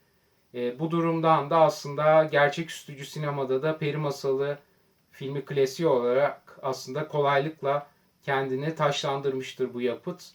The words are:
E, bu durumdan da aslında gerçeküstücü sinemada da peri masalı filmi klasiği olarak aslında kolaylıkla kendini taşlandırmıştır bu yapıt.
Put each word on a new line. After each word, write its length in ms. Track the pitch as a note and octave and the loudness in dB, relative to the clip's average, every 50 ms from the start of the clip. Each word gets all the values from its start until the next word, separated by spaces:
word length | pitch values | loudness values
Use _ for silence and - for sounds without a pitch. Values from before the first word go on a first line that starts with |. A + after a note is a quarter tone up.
| _ _ _ _ _ _ _ _ _ _ - | _ _ _ _ _ _ _ _ _ _ -8
E, 260 | B2 B2 B2 B2 C3 | -6 -4 -4 -4 -4
bu 120 | D#3+ D#3+ | -4 -2
durumdan 580 | E3+ E3+ E3 E3 E3 E3 D#3+ D#3+ D#3+ D3+ C#3+ C#3+ | 0 0 0 2 0 2 4 4 4 4 2 2
da 80 | E3+ E3 | 4 6
aslında 640 | D#3 D3 D3+ - - D3 C#3+ C#3+ D3+ D#3 D#3 D#3+ D#3 | 6 6 4 0 -6 -8 -4 0 4 6 6 6 6
gerçeküstücü 840 | D3+ D3+ C#3+ D3 C#3+ - E3+ D#3+ - - - - - C#3+ C3+ C#3 | 4 4 4 4 4 2 -2 -6 -8 -10 -14 -14 -16 -14 -14 -14
sinemada 580 | - - D#3 D3+ D3 C#3+ C#3+ C3+ B2 C3 C3 D3 | -12 -8 -6 -4 -4 -4 -2 -2 0 0 0 0
da 140 | D#3 D#3 - | 0 -2 0
peri 200 | D#3 D3 C#3+ D#3 | -2 -2 -2 -2
masalı 600 | D3+ C#3+ C3+ - - C#3 C3+ C3+ C#3 C#3+ C#3+ C#3+ - _ _ _ _ _ _ _ _ _ | -2 -4 -4 -4 -2 0 0 0 0 -2 -4 -6 -10 _ _ _ _ _ _ _ _ _
filmi 340 | _ - C#3 C3+ C#3+ C#3+ - | _ -12 -10 -8 -6 -6 -6
klasiği 420 | - C#3+ C#3 C3+ C3 - - E3+ D#3 | -4 0 2 2 0 0 0 2 2
olarak 720 | C3+ A#2+ A#2+ B2 B2 C3+ C#3+ - - - _ - - - | 2 2 2 2 2 4 2 2 0 -2 _ -20 -16 -10
aslında 460 | - C3+ C3 - - C3 B2+ D3 D3+ - | -6 -6 -6 -6 -8 -8 -6 -6 -6 -4
kolaylıkla 800 | - D3 C#3+ C#3 C#3+ C3+ C#3 D#3+ D#3 - C#3 C#3 C#3+ C#3+ C#3+ - _ _ _ _ _ _ - | 0 0 2 2 2 2 0 -2 -4 -4 -2 -2 -2 -2 -4 -8 _ _ _ _ _ _ -6
kendini 520 | D3 C#3 C3+ C#3 C3+ C3 C3 D3 D#3+ D#3+ | -2 -2 -2 -2 -2 -2 -2 -2 -4 -2
taşlandırmıştır 960 | D#3 D3+ C#3 - - - C#3+ C#3 C#3 C#3 C#3 C3 C3 C3 - - - C3 A#2+ A#2 | 0 0 0 0 0 -2 -4 -4 -2 -2 -4 -4 -4 -6 -8 -6 -4 -4 -4 -4
bu 80 | A#2+ | -2
yapıt. 440 | B2 A#2+ A2+ A2 - F3+ F3 - - - - | -2 -2 -4 -4 -6 -10 -10 -12 -14 -20 -20